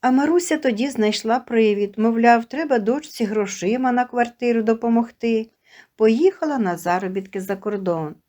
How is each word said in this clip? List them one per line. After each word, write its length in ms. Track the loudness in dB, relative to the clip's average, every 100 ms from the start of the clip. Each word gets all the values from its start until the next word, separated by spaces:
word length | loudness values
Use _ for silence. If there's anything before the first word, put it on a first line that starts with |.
А 100 | 2
Маруся 460 | 2 2 0 0 -2
тоді 320 | 0 -2 -4
знайшла 500 | 0 0 0 -2 -2
привід, 580 | 0 2 2 2 -2 0
мовляв, 480 | 0 2 4 4 2
треба 340 | -6 -2 0
дочці 460 | 0 -2 -4 -6 -4
грошима 680 | -2 -4 -4 -2 0 0
на 140 | 0 -2
квартиру 560 | -2 -4 -2 0 0
допомогти. 880 | 2 0 2 0 0 -4 -2 -2 -2 _ _ -20 -20 _
Поїхала 640 | 2 4 2 2 -4 0
на 200 | -2 -2
заробітки 640 | -2 -2 -2 -6 -8 -10
за 140 | -6 -6
кордон. 600 | -4 -4 -2 -4 -4 -10